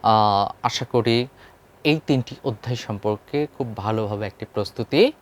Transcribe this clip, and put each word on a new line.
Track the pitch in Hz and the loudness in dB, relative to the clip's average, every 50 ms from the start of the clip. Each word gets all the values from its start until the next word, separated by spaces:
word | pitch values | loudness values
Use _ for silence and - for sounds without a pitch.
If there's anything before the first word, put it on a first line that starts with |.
| - | 4
আহ, | 107 110 110 107 107 101 98 101 - - - - | 4 4 6 6 4 4 2 0 0 -4 -4 -4
আশা | 117 - - 123 | -4 -4 -4 -8
করি | - - 123 110 120 113 117 123 131 _ - - - - _ _ _ _ _ _ | 0 0 2 2 4 2 2 0 -2 _ -20 -20 -20 -20 _ _ _ _ _ _
এই | 151 151 156 - | 0 0 0 0
তিনটি | - 151 131 120 - 135 - - | 0 0 0 0 -4 -10 -8 -8
অধ্যায় | 139 117 104 - 120 127 | -8 -8 -6 -6 -8 -8
সম্পর্কে | 117 - - 110 98 - 107 107 104 _ - - 143 151 147 - - | -8 -6 -8 -8 -4 -4 -4 -4 -4 _ -6 -4 -4 -4 -4 -6 -8
খুব | 135 120 107 | -8 -8 -8
ভালোভাবে | 101 95 104 110 110 110 101 104 101 107 | -6 -4 -2 -2 -2 -2 -4 -4 -6 -6
একটি | 98 - _ 110 - _ | -8 -10 _ -16 -8 _
প্রস্তুতি | 104 101 - - - 117 - - 147 208 277 302 _ | -6 -6 -6 -6 -10 -8 -2 4 4 4 4 2 _